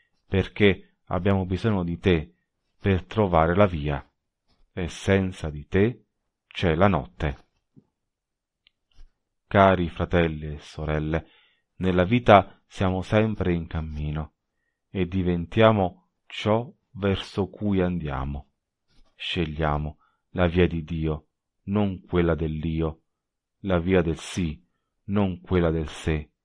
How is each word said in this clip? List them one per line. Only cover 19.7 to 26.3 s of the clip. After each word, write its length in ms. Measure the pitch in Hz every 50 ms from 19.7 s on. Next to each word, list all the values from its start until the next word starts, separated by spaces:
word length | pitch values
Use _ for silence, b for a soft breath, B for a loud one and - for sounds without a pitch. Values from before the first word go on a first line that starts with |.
| 73 73 76 76 - _ _ _ _ _ _ _
la 160 | - 92 90
via 220 | 85 82 90 87 82
di 160 | 85 82 78
Dio, 420 | - 85 80 78 78 76 76 - _ _ _ _ _ _ _ _
non 360 | 95 98 104 104 98 92 87
quella 360 | - - - 90 85 85 82
dell'io, 680 | 78 82 78 78 78 82 82 80 80 80 78 76 - _ _ _ _ _ _ _ _ _ _ _ _
la 180 | - 98 92 85
via 240 | 82 92 92 90
del 160 | 82 82 76 -
sì, 460 | - - - 101 87 78 73 - _ _ _ _ _ _ _ _ _
non 340 | 104 101 104 101 92 90 -
quella 300 | - - 95 90 85 80
del 180 | 80 82 78 76
se. 440 | - - - 85 78 78 76 -